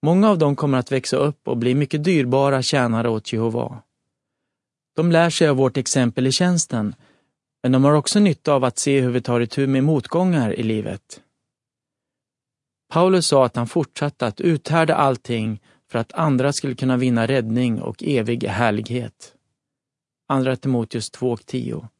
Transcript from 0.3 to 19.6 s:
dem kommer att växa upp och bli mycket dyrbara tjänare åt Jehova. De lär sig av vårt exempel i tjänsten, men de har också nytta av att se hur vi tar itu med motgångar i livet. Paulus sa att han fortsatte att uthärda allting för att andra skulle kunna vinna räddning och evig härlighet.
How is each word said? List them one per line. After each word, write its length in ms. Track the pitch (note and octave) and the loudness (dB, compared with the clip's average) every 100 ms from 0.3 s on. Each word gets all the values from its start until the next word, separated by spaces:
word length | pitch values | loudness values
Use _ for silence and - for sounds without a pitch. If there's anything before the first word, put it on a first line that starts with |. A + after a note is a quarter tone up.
| F#3+ | 4
dem 180 | D3+ C#3+ | 2 0
kommer 220 | D3 C3 | 0 0
att 140 | B2 | 0
växa 260 | C3+ - C3+ | -4 -2 0
upp 300 | C#3+ D3 - | 0 -2 -6
och 100 | A#2 | -2
bli 180 | A#2+ C3 | 0 0
mycket 280 | D3 D#3 | 0 -2
dyrbara 580 | D3+ F3 B2 C3+ C#3 C3+ | 0 2 2 2 2 0
tjänare 480 | B2 C#3+ B2 A2+ A#2 | 0 0 0 0 0
åt 240 | A2 - | -2 -4
Jehova. 500 | A2+ A2+ A#2 A#2 A#2 _ _ _ _ _ _ _ _ _ _ _ | -4 -2 -2 -6 -10 _ _ _ _ _ _ _ _ _ _ _
De 180 | - E3+ | -2 2
lär 180 | E3 E3+ | 4 2
sig 180 | - D#3+ | 2 2
av 100 | C3 | 4
vårt 200 | C3+ C3+ | 2 0
exempel 500 | B2 C#3 B2 A#2 C3 | -2 0 0 0 -2
i 40 | |
tjänsten, 640 | B2+ F3+ F3 - A#2 G#2 - _ _ _ _ _ _ | 2 2 0 -2 -4 -4 -6 _ _ _ _ _ _
men 80 | B2+ | 0
de 120 | C3 | 2
har 100 | C#3 | 4
också 260 | D3+ C#3+ G#3 | 2 2 2
nytta 340 | G#3 D3 - | 2 2 0
av 100 | C#3 | 0
att 140 | B2+ - | 0 -2
se 240 | - C#3 | 0 2
hur 100 | B2+ | 2
vi 100 | B2 | -2
tar 200 | A#2+ A#2+ | 0 -2
itu 260 | A#2 - C#3 | 0 -2 0
med 160 | C3+ | 2
motgångar 720 | C#3 D#3 - E3 F#3 E3+ A2+ | 2 0 0 -2 0 0 0
i 100 | - | -2
livet. 600 | A2 A2 G#2 F#2+ _ - _ _ _ _ _ _ _ _ _ _ _ _ _ _ _ _ _ | -2 -2 -4 -10 _ -20 _ _ _ _ _ _ _ _ _ _ _ _ _ _ _ _ _
Paulus 400 | E3 F3+ F#3+ E3 | 0 2 2 2
sa 180 | C#3 B2+ | 4 2
att 100 | - | 0
han 120 | A#2+ | -4
fortsatte 600 | - C3+ - D3 - A#2+ | -2 -4 -4 -6 -2 -6
att 140 | G#2 | -2
uthärda 540 | F3 D#3 - D#3+ D#3+ D#3+ | -2 -2 0 0 2 2
allting 680 | C#3 B2 - A#2+ A2 G#2+ _ _ _ | 0 0 -4 -4 -4 -6 _ _ _
för 120 | A#2+ | -6
att 140 | A2+ | -6
andra 400 | - D#3+ C3 C3+ | -2 0 2 0
skulle 220 | C#3+ C#3 B2+ | -2 -6 -4
kunna 220 | C3 B2+ | -2 0
vinna 300 | B2+ A#2 A2+ | 2 0 0
räddning 540 | C3+ A2 A#2 B2 A2 | 0 0 -2 -2 -2
och 220 | - - | -6 -8
evig 400 | - C3+ A2 A#2+ | -2 -2 -2 -4
härlighet. 920 | - F#2+ A#2+ G#2 G#2+ A#2+ A2+ _ - _ _ _ | -4 0 0 0 -4 -8 -8 _ -20 _ _ _